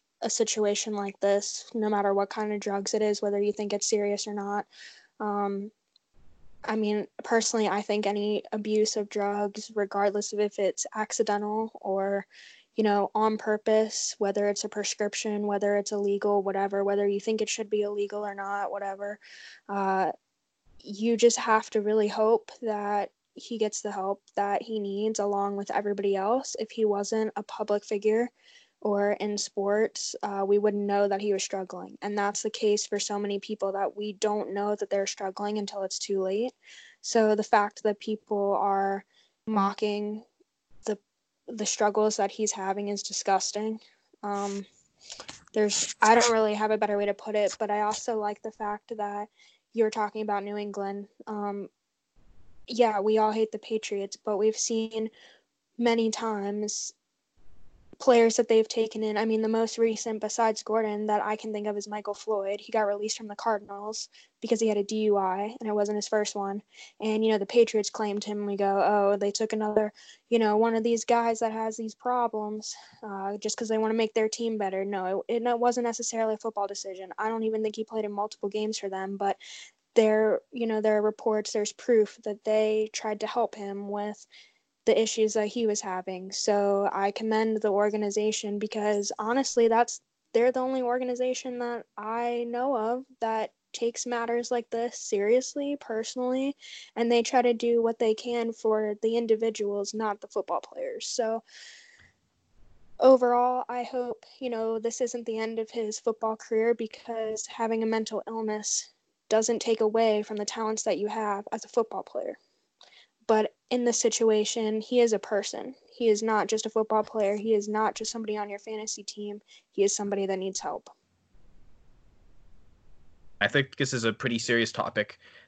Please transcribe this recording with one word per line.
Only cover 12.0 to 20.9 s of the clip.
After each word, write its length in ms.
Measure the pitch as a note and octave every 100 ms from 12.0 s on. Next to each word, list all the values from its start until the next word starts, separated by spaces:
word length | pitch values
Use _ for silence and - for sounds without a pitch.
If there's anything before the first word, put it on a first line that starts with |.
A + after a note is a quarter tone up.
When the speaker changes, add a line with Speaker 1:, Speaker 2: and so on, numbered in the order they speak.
| G3 G3+ - - - - _ -
Speaker 1:
you 40 |
know, 280 | G#3+ G3+ G3
on 240 | G#3+ A3 G#3+
purpose, 800 | - G#3+ - A3 A3 - - -
whether 280 | G3+ G3+ G#3
it's 160 | G3+
a 60 | G#3
prescription, 800 | G#3 G3 - G#3 - A3 G#3 G#3
whether 280 | G3+ G3+ G3+
it's 160 | G3+
illegal, 500 | G#3 G3+ G3+ G#3 G3+
whatever, 400 | G3 F#3+ G3 G3
whether 240 | G3+ G3+ G3+
you 140 | G3+
think 220 | A3 A3
it 80 | G#3+
should 200 | - G#3
be 120 | G#3+
illegal 440 | G#3 G#3 G3+ G#3 G#3
or 80 |
not, 380 | G3 G3 G3+ G3+
whatever, 480 | G3+ G3 G3 G3+ G#3 - - - - -
uh, 460 | G3+ G3 F#3+ F3 - _ _ _ _ _ -
you 360 | -